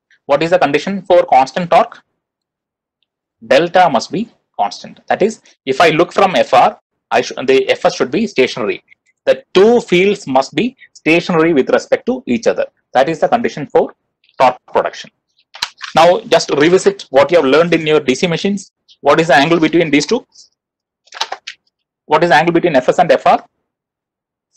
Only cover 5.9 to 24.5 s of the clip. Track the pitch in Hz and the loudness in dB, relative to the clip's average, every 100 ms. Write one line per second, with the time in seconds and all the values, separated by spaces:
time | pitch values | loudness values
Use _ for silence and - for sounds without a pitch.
5.9 | 156 175 - 196 151 - 127 175 - _ | 2 -2 0 0 0 0 2 2 -2 _
6.9 | _ - 117 127 - 131 135 131 - - | _ -6 -4 -4 -8 0 0 0 -4 -4
7.9 | - 123 160 226 - 123 - 104 90 _ | -2 -4 -4 -4 -2 -2 -2 -6 -8 _
8.9 | _ _ _ - 131 - 185 214 240 - | _ _ _ -2 -2 0 2 4 2 0
9.9 | 180 196 202 - 131 139 151 240 _ - | 0 0 -2 -2 -2 -2 -4 -6 _ -20
10.9 | - 202 170 170 165 165 151 113 127 - | -8 -2 -2 0 0 2 0 0 -2 -2
11.9 | 127 - 254 - 117 113 92 - _ _ | -4 -4 -6 -4 -4 -2 -4 -6 _ _
12.9 | 123 135 160 - 123 120 - 139 160 202 | -2 0 0 -2 -2 -4 -8 -4 -2 -2
13.9 | - _ _ _ - 127 - _ - - | -8 _ _ _ -2 -2 -2 _ -4 -4
14.9 | - - _ _ _ _ - - _ - | -8 -20 _ _ _ _ -14 -14 _ -6
15.9 | 151 170 180 - 160 - 143 156 185 202 | 2 2 2 0 -2 0 0 2 2 0
16.9 | 196 - 190 - 170 135 151 170 165 156 | -4 -2 0 2 2 2 2 2 0 0
17.9 | 151 143 131 180 160 196 202 - _ _ | -2 0 -2 -2 -4 -4 -6 -10 _ _
18.9 | - 143 156 165 156 143 170 156 165 160 | -6 0 2 4 2 4 2 0 0 0
19.9 | 143 - 240 - _ - _ _ _ _ | -2 -2 -6 -6 _ -20 _ _ _ _
20.9 | _ _ - - - - - _ _ _ | _ _ -14 -12 -12 -18 -20 _ _ _
21.9 | _ - 156 175 151 170 170 170 135 147 | _ -2 0 2 2 2 0 0 0 0
22.9 | 160 165 131 - 220 - _ _ _ _ | 0 2 2 2 0 -2 _ _ _ _
23.9 | _ _ _ _ _ _ | _ _ _ _ _ _